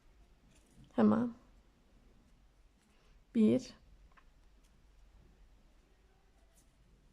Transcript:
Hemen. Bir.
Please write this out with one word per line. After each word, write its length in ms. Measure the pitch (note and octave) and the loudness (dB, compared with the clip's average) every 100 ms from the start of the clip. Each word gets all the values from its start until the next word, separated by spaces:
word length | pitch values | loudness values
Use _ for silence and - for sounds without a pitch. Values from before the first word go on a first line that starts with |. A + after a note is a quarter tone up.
| - - - - - - - - - - | -20 -20 -20 -20 -20 -20 -20 -20 -10 0
Hemen. 380 | G#3+ A3 A#3+ - - - - _ _ - - - - - - - - _ _ - - - - A#3 | 2 2 -2 -10 -20 -20 -20 _ _ -20 -20 -20 -20 -20 -20 -20 -20 _ _ -20 -20 -20 -8 0
Bir. 380 | G#3+ B3 - - - - - - - - - - - - - - - - - - - - - - - - - - - - - - - _ - - - | 0 0 -4 -18 -20 -20 -20 -20 -20 -20 -20 -20 -20 -20 -20 -20 -20 -20 -20 -20 -20 -20 -20 -20 -20 -20 -20 -20 -20 -20 -20 -20 -20 _ -20 -20 -20